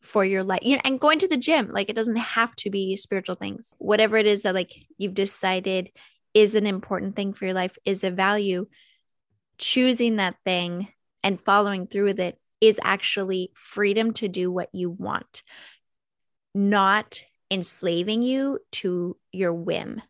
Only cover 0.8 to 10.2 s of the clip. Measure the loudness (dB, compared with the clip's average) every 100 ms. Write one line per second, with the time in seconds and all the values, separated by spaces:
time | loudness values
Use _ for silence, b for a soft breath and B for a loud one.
0.8 | 0 2 4 4 2 0 2 2 2 -4
1.8 | -4 -2 -2 -2 -2 -2 -2 -4 -6 -4
2.8 | -2 -4 -4 -6 -4 -8 -8 -12 -16 -12
3.8 | 0 2 4 4 2 2 0 -2 -4 -10
4.8 | _ _ -8 -2 -4 -2 -2 -2 -2 -4
5.8 | -4 _ b b _ 4 6 4 0 -2
6.8 | -4 -6 -4 -6 -6 -6 -4 -4 -4 -4
7.8 | -4 -2 -2 0 0 2 0 -2 -4 b
8.8 | b b _ _ _ _ _ _ -2 2
9.8 | 4 4 2 2